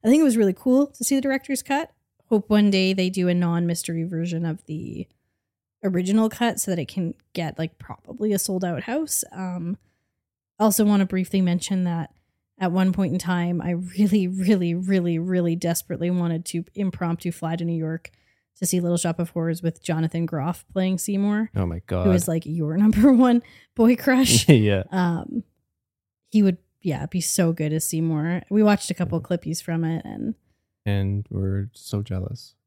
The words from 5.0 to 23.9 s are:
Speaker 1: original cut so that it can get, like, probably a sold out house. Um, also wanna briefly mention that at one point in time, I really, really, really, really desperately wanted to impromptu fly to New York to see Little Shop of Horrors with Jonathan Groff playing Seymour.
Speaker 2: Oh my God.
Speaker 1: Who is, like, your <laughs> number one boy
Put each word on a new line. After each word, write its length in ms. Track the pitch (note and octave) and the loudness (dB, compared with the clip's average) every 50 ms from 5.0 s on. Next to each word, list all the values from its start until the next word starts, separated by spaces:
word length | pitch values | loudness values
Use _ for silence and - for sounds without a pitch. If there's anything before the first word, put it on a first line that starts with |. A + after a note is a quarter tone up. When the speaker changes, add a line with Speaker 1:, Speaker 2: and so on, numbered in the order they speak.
| - _ _ _ _ _ _ _ _ _ _ _ _ _ _ _ - | -12 _ _ _ _ _ _ _ _ _ _ _ _ _ _ _ -4
Speaker 1:
original 440 | G3 F#3 F3+ F3+ F#3 G3+ A3 A3 A3 | -2 -2 0 0 2 2 2 2 2
cut 320 | G#3+ - A#3+ A#3 - A3 | 0 -2 -2 -2 -2 -4
so 100 | - - | -4 -4
that 80 | F#3+ F3 | -4 -4
it 80 | C#3+ - | -4 -6
can 260 | - F#3+ F3+ E3 - _ _ _ _ | -6 -6 -6 -6 -6 _ _ _ _
get, 260 | - E3+ D#3 - - | -6 -6 -6 -4 -6
like, 180 | E3 D#3+ _ _ | -6 -6 _ _
probably 540 | - - - - _ - - - G#3 G#3+ G#3 | -16 -16 -16 -16 _ -18 -10 -4 -2 -2 0
a 60 | F#3+ | -2
sold 260 | - - F#3+ F#3 F#3+ | -2 -2 -4 -4 -2
out 200 | F3+ E3+ C3+ - | -4 -4 -4 -6
house. 400 | - A#3 D4+ D#4+ D4 - - - - - | -4 -4 -4 -4 -4 -4 -6 -6 -8 -10
Um, 440 | F#3 F#3+ F#3 F3+ F3+ E3+ E3+ G3 - _ _ _ _ _ _ _ _ _ _ _ _ _ _ _ _ | -10 -8 -8 -8 -8 -6 -8 -8 -10 _ _ _ _ _ _ _ _ _ _ _ _ _ _ _ _
also 240 | G#3+ A3 G3 - G#3+ | 2 2 4 4 4
wanna 220 | G#3 G#3 G3+ G3 | 4 4 4 2
briefly 340 | F#3 - F#3 F#3 - - F#3+ | 2 0 -2 -2 0 0 2
mention 420 | F#3 F3+ F3 F3 - - G3 F#3 F3+ | 2 2 0 0 -2 -2 -2 -2 0
that 300 | F3 E3+ E3 D#3+ - _ _ _ _ _ _ _ _ _ _ | -2 -2 -4 -6 -8 _ _ _ _ _ _ _ _ _ _
at 120 | F#3+ F3+ | -4 -2
one 220 | E3+ F#3 F#3 F#3+ F3+ | 0 2 2 2 2
point 200 | - F#3+ D#3+ D3 | 0 0 -2 -2
in 60 | F#3 | -2
time, 420 | - F3 F3+ F3 F3 F3 F3 E3+ | -2 -2 -2 0 0 0 -2 -2
I 100 | - F3 | -2 -2
really, 580 | F3 E3+ F#3 F3+ F3+ F#3 G#3 G3+ G3 G#3+ F#3 F3+ | -4 -4 -6 -8 0 0 2 2 4 2 0 0
really, 460 | F#3 F#3+ F#3 F#3 A3 F#3+ F3+ E3+ E3+ | -2 -2 2 2 2 2 2 0 -2
really, 440 | F3 F#3 F#3 G3 F#3+ F3 F3 E3+ E3 | -2 -2 0 0 0 2 0 0 -2
really 380 | E3 F#3 F#3 F3+ F3 E3+ E3+ | -2 0 0 0 2 0 0
desperately 540 | E3+ - E3+ E3+ - - _ F3+ - E3+ F3 | 0 -2 -2 -2 -2 -4 _ -6 -4 -2 -2
wanted 340 | F3+ F3+ F3 E3+ E3 D#3+ F3 | 0 0 0 -2 -2 -4 -6
to 180 | - - E3+ E3+ _ _ | -6 -6 -6 -8 _ _
impromptu 580 | - G3+ F#3+ - - F3+ E3+ E3 E3 - F3+ E3 | -4 -4 -4 -4 -4 -4 -4 -4 -4 -4 -8 -8
fly 240 | - - D#3+ E3 | -6 -6 -6 -4
to 80 | F3 E3+ | -4 -4
New 120 | E3+ E3+ | -4 -4
York 340 | E3 D#3+ D#3+ D#3+ E3 _ - _ _ _ _ _ _ _ _ _ _ | -4 -4 -4 -6 -8 _ -16 _ _ _ _ _ _ _ _ _ _
to 80 | F#3+ | -4
see 120 | F3 - F3+ | -2 0 0
Little 180 | F3 F3 F3 E3+ | 0 0 0 0
Shop 200 | - E3+ E3 - | 0 -2 -2 -2
of 120 | E3+ E3 | -4 -4
Horrors 320 | - F3 D#3+ E3 E3 E3+ - | -4 -4 -2 -2 -4 -2 -4
with 200 | E3 D#3+ - _ | -6 -6 -6 _
Jonathan 420 | - E3 D#3+ E3 D#3+ - E3 E3+ | -4 -2 -2 -2 -2 -2 -2 -4
Groff 380 | D#3+ - D#3 C3+ E3 F3 - - _ - | -2 -2 -4 -4 -4 -4 -6 -10 _ -4
playing 260 | F#3+ F#3 F#3+ F#3+ F3 | -2 0 0 0 -2
Seymour. 520 | - - G3+ G3 G3+ G#3 G#3 G#3+ A3 A3 - | -2 -4 -2 0 0 0 0 0 -2 -2 -2
Speaker 2:
Oh 100 | - F#2+ | -4 -4
my 140 | F2 E2 F2 - | -2 -4 -8 -6
God. 200 | - - F2+ F2+ | -4 -4 0 2
Speaker 1:
Who 60 | G2+ F#2 | 2 2
is, 160 | - F3 - | 2 2 0
like, 180 | E3 E3 - | -2 -4 -4
your 300 | - D#3 E3+ D#3 D3 D#3+ | -4 -4 -4 -4 -2 0
<laughs> 20 | F3+ | 2
number 340 | G#3 G#3+ G#3+ G3+ G#3+ C#4+ C4 | 4 4 4 6 6 6 8
one 300 | A#3 B3+ B3 A#3+ A#3+ - - - - _ _ _ | 8 6 6 4 2 0 -4 -20 -20 _ _ _
boy 220 | - A3+ A#3 | 4 4 4